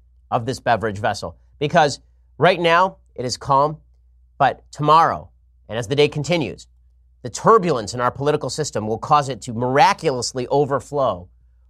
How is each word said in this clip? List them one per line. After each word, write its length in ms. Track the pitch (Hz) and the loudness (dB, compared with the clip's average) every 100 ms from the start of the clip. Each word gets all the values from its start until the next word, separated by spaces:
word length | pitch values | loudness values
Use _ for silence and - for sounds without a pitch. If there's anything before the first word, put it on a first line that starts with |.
| _ _ - | _ _ -6
of 160 | 120 117 | -6 -4
this 140 | 117 | -4
beverage 400 | 123 113 110 98 | 0 0 0 -4
vessel, 380 | 113 98 85 - _ - | -4 -4 -10 -14 _ -8
because 420 | 143 170 147 - _ _ _ - | 0 2 2 -2 _ _ _ 2
right 200 | 175 175 | 2 4
now 380 | 170 170 190 - _ | 2 4 2 -2 _
it 120 | - 123 | -10 -8
is 120 | - | -8
calm, 400 | - 135 151 156 _ _ _ _ _ - | 0 2 2 -4 _ _ _ _ _ -2
but 240 | 131 - _ | 0 -2 _
tomorrow, 580 | - 151 160 147 85 - _ _ _ - | -4 4 4 4 0 -10 _ _ _ -10
and 80 | 110 | -8
as 100 | 104 | -4
the 80 | 139 | 2
day 120 | 147 | 2
continues, 600 | 151 143 175 107 62 - _ _ _ _ _ | 0 -4 -2 -4 -8 -20 _ _ _ _ _
the 80 | 120 | -14
turbulence 640 | - 180 220 175 123 101 | -2 4 4 2 -2 -4
in 80 | 123 | -2
our 80 | 123 | -2
political 400 | 127 143 151 131 | 0 -2 -2 -4
system 380 | - 147 110 107 | -6 -6 -6 -4
will 100 | 113 | -6
cause 320 | - 147 135 | 0 0 0
it 100 | 113 | -10
to 120 | - | -10
miraculously 960 | 113 123 139 180 202 160 127 113 131 123 | -6 0 4 4 2 -2 -2 -4 -6 -2
overflow 840 | 139 131 135 - 143 127 90 87 _ _ _ | 0 0 -4 -4 -2 -2 -4 -12 _ _ _